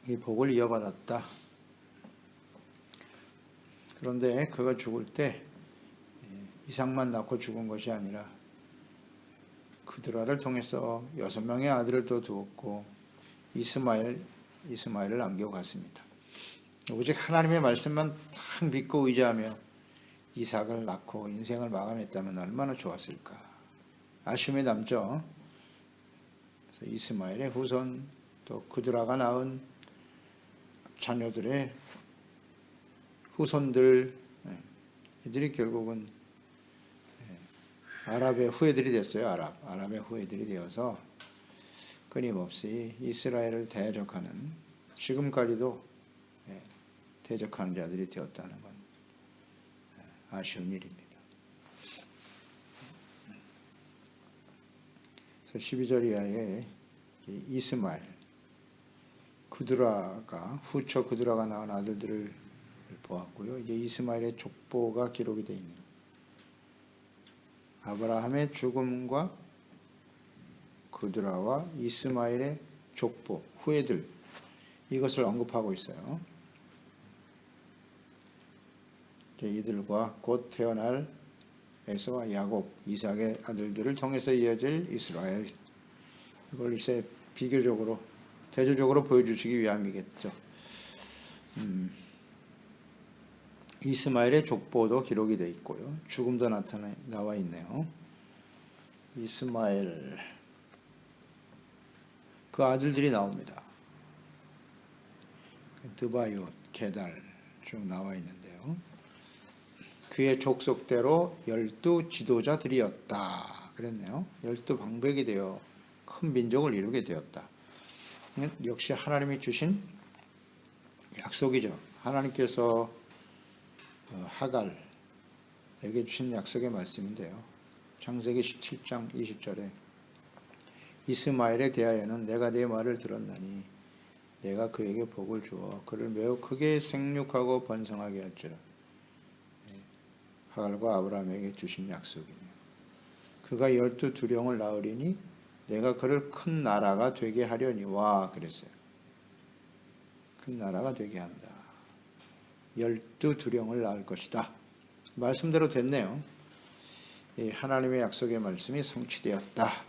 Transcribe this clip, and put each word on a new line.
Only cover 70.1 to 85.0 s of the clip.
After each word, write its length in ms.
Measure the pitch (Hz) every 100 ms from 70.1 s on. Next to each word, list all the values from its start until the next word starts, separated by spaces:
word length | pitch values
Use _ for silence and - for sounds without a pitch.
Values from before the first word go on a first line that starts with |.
| - - - - - - - -
그드라와 760 | - 104 95 98 92 104 139 175 156
이스마엘의 800 | 120 117 135 127 120 120 135 147 - - - -
족보, 480 | 117 - - 92 - -
후예들, 480 | - 151 135 90 - - - - - - - - -
이것을 320 | 135 131 135
언급하고 500 | 113 117 120 117 107
있어요. 460 | 92 - 87 - 165 - - - - - - - - - - - - - - - - - - - - - - - - - - - - - - - -
이제 120 | 107
이들과 680 | 104 107 104 101 104 113 -
곧 280 | - 120 123
태어날 560 | - 117 113 113 131 151 - - - - - - - -
에서와 440 | 101 123 123 113
야곱, 400 | 101 101 107 95 - -
이삭의 560 | 101 107 104 110 117
아들들을 520 | - 107 104 101 117 139
통해서 360 | 135 135 135
이어질 640 | 127 117 113 131 160 175
이스라엘. 580 | 113